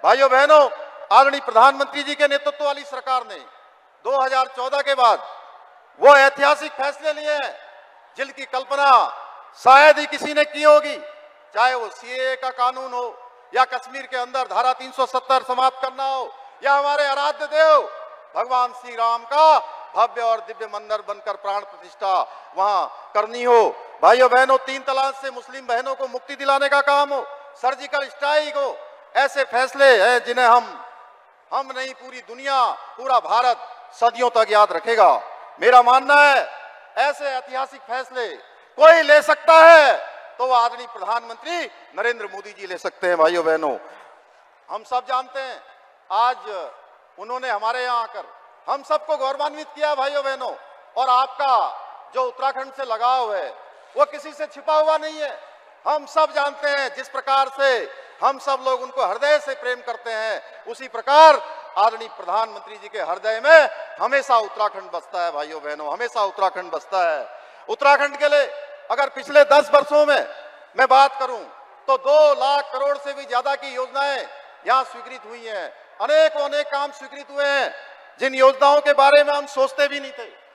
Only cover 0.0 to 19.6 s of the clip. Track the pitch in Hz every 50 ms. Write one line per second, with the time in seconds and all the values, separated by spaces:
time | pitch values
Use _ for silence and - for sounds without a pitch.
0 | - 165 220 269 269 269 254 262 277 294 311 302 285 240 - - - - - -
1 | - - 208 240 269 277 277 277 277 - 220 220 233 277 269 277 277 269 - 285
2 | 285 285 294 294 294 285 285 277 285 294 285 294 294 285 285 277 277 285 277 254
3 | 247 254 262 254 233 220 196 160 127 - _ _ _ _ _ _ _ _ _ _
4 | _ 220 269 277 262 262 269 262 262 262 - 247 247 262 277 285 277 285 277 262
5 | 247 226 202 147 - - - - - - - - - _ _ _ _ _ _ -
6 | 175 269 285 277 269 277 269 269 277 285 302 294 302 302 302 - 269 285 277 285
7 | 302 311 302 302 302 302 302 294 269 214 147 - - - - - - _ _ _
8 | _ _ _ - 262 - - - 269 - - 254 269 262 285 277 285 277 262 226
9 | 180 131 - - - - - - - - _ - - 240 262 277 294 311 302 294
10 | 294 294 294 277 - 302 302 294 302 302 - 285 302 302 302 294 302 294 269 -
11 | - - - - - - _ _ _ _ _ 202 233 254 262 247 226 202 - -
12 | - 233 247 254 262 262 262 254 262 254 254 254 240 247 254 262 262 262 247 247
13 | 247 233 - - - - _ _ _ _ - 233 254 254 254 247 247 254 247 277
14 | 262 254 262 254 247 254 254 262 254 - 190 202 247 254 254 254 262 262 262 -
15 | 262 247 - 254 254 - 269 254 254 254 254 247 262 262 262 262 254 262 254 262
16 | 269 269 269 262 240 - - - - - - - - 269 277 285 285 285 294 294
17 | 294 285 269 277 285 302 294 294 302 294 302 302 320 320 311 285 220 - - -
18 | - - - - - - - 175 226 247 254 254 247 247 240 - - 247 240 226
19 | 233 233 233 233 233 - 277 294 311 311 311 254